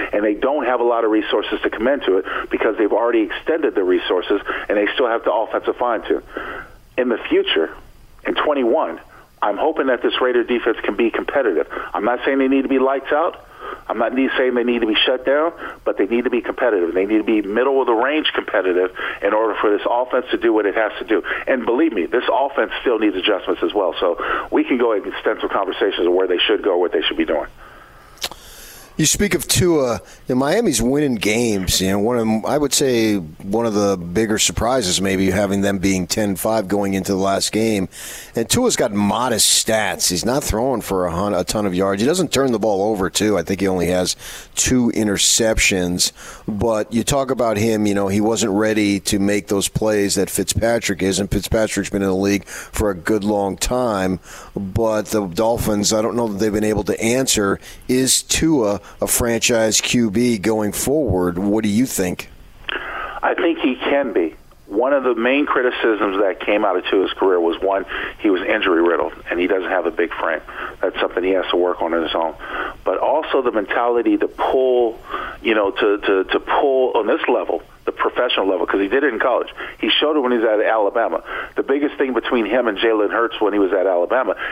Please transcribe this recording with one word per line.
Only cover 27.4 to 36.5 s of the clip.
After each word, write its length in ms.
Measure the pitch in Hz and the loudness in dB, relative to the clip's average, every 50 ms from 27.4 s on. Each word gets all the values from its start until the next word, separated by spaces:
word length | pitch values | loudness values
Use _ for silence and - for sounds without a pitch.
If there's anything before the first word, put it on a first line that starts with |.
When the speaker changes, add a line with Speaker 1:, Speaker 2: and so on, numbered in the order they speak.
| 69 - - - - - - - - - - - - - - - - - - - - - - - - - - - - - - | -4 -6 -12 -18 -20 -20 -20 -20 -20 -20 -20 -20 -20 -20 -12 -10 -10 -10 -10 -14 -18 -20 -20 -20 -20 -20 -20 -20 -20 -10 -4
Speaker 2:
You 120 | - 160 | -2 0
speak 260 | - - - 208 190 190 | 0 2 0 0 0 0
of 140 | 151 - | -2 -2
Tua, 540 | - - - 190 175 165 147 131 120 110 - - - - - - | -2 0 2 2 2 2 2 2 0 -2 -4 -6 -12 -20 -12 -6
you 80 | - 127 | -2 0
know, 40 | 127 | 0
Miami's 400 | 135 147 180 226 240 180 131 107 | 2 2 2 2 2 2 0 0
winning 360 | 113 123 139 147 151 135 120 | 0 0 2 2 2 0 0
games. 640 | 101 90 104 107 117 123 113 104 95 92 87 - - | 0 0 0 2 2 2 2 0 0 0 0 0 0
You 60 | 92 | 2
know, 120 | 95 98 101 | 2 2 2
one 160 | 101 120 123 | 0 0 0
of 120 | 117 113 | 2 2
them, 180 | 110 110 110 - | 2 0 0 0
I 140 | 104 127 151 | 0 0 0
would 160 | 147 131 - | 0 0 0
say 400 | - 147 131 123 113 113 107 104 | 0 2 2 2 2 2 2 2
one 500 | 98 82 78 80 - - 98 104 117 117 | 0 -2 -6 -12 -12 -6 -2 -2 0 0
of 80 | 113 101 | 0 2
the 240 | 104 101 101 98 | 2 2 2 0
bigger 400 | 90 85 87 87 110 113 101 110 | -2 -4 -2 0 0 0 2 0
surprises, 640 | 98 - - 87 - 110 117 131 131 101 92 85 90 | 0 0 -2 -2 0 0 2 2 0 0 0 -2 0
maybe 300 | 95 98 95 95 98 95 | 0 0 2 2 2 2
having 300 | 90 104 101 95 101 98 | 2 2 0 2 2 0
them 180 | 98 101 98 95 | 2 0 0 0
being 260 | 87 98 95 92 87 | 0 0 0 0 -2
ten 300 | - - 113 107 101 95 | -2 -2 -2 0 -2 -2
five 320 | - - 110 | -2 0 0